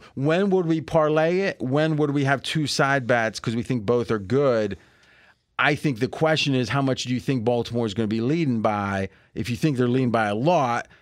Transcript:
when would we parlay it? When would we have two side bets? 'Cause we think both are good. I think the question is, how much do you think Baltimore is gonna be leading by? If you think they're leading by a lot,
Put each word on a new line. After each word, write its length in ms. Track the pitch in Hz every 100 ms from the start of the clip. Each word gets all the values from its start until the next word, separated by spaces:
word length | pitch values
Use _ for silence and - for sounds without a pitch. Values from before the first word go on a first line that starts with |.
| - 131
when 340 | 143 170 202
would 160 | 185 165
we 160 | 160
parlay 580 | - 160 151 156 160 185
it? 220 | 196 -
When 340 | 127 143 160 151
would 160 | 147
we 140 | 143 135
have 160 | 139
two 240 | - 156 139
side 400 | - 139 139 120
bets? 320 | 120 110 98
'Cause 160 | 123 117
we 80 |
think 220 | - 123 101
both 260 | 120 117
are 80 | 110
good. 580 | 92 131 139 113 104 95 _ _ _ _ - _ _ -
I 180 | 135 151
think 240 | 156 107
the 80 | 123
question 440 | - 156 156 147
is, 140 | 131 110
how 120 | 139
much 220 | 135 127
do 100 | 123
you 60 | 123
think 260 | - 131 113
Baltimore 400 | 120 113 120 113
is 80 |
gonna 140 | 95 107
be 120 | 113
leading 400 | 120 170 147 117
by? 460 | 107 104 98 98 98 - _ -
If 140 | 117
you 60 | 113
think 220 | 156 127
they're 100 | 123
leading 240 | 131 123
by 160 | 113 107
a 80 | 104
lot, 520 | 151 170 123 120 - -